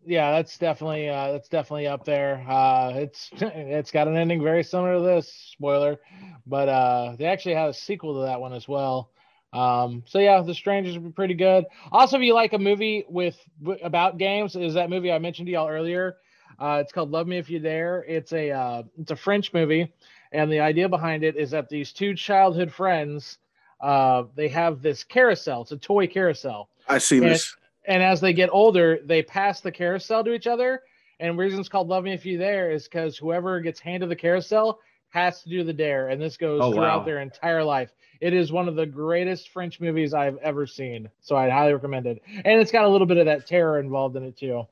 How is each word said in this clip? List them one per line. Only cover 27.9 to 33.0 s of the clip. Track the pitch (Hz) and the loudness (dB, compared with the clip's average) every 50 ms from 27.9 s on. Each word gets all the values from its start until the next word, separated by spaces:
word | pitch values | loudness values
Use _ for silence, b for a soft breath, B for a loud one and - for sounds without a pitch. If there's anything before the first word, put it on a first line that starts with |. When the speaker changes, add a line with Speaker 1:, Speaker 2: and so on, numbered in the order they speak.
| 190 185 185 | 0 2 4
Speaker 1:
as | 190 190 170 | 4 4 4
they | 165 190 175 | 2 2 2
get | 170 185 175 180 | 4 2 2 4
older, | 196 208 226 202 185 170 165 165 156 139 | 6 6 6 6 6 6 4 4 2 0
they | 143 165 160 156 | 0 0 0 0
pass | 160 - 196 196 202 190 - _ | -2 -4 -2 0 0 -2 -2 _
the | 190 160 | -10 -8
carousel | - 180 175 180 196 180 - 226 220 226 | -4 -4 -2 -2 -4 -4 -2 -2 -2 0
to | 220 233 | 0 -2
each | 233 - | -2 -2
other. | 233 240 233 247 247 262 254 _ _ _ _ _ _ _ _ | -4 -2 0 0 -2 -2 -4 _ _ _ _ _ _ _ _
And | 165 170 170 170 | -6 -6 -2 -2
the | 185 | -2
reason | 196 190 196 | -2 -2 -4
it's | 190 - | -8 -4
called | - 196 185 170 | -2 -4 -2 0
Love | 185 185 180 | -2 -2 -2
Me | 190 190 | -4 -8
If | 180 - | -8 -6
You | 190 185 170 | -6 -6 -4
Dare | 180 196 208 196 185 170 | -2 -2 -2 -2 -2 -2
is | 156 156 147 - | -4 -4 -6 -8
'cause | - 175 | -8 -6